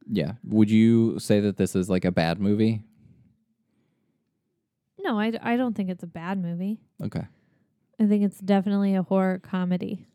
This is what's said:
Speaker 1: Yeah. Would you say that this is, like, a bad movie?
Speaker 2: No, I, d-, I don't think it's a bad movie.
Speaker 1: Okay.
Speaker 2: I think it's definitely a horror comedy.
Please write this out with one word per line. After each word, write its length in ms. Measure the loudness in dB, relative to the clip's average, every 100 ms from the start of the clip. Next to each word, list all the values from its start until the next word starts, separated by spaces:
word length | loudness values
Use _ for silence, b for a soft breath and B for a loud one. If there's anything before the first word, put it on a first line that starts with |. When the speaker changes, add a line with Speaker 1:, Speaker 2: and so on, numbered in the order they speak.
| -6
Speaker 1:
Yeah. 260 | -4 -4 -6
Would 260 | 0 2 4
you 480 | 6 6 4 2 0
say 220 | 2 2
that 160 | 2 0
this 180 | 0
is, 160 | 0 0
like, 140 | 0
a 80 | 0
bad 260 | 0 0 0
movie? 440 | 0 0 0 -2 -8 _ -20 _ _ _ _ _ _ _ _ _ _ _ _ _ _ _ _ _ _ -8
Speaker 2:
No, 180 | -4 0
I, 120 | -2
d-, 80 | -2
I 140 | -2 0
don't 180 | 0
think 160 | -2 -6
it's 140 | -6
a 20 | -10
bad 320 | -10 -6 -4
movie. 380 | -4 -4 -6 -8 _ -10
Speaker 1:
Okay. 220 | -8 -6 -8 _ _ _ _ _ _ -2
Speaker 2:
I 80 | 2
think 160 | 2
it's 140 | 0 -2
definitely 560 | 0 0 0 0 0
a 80 | 0
horror 380 | 0 0 0 -2
comedy. 680 | -6 -4 -2 -2 -4 -10 -14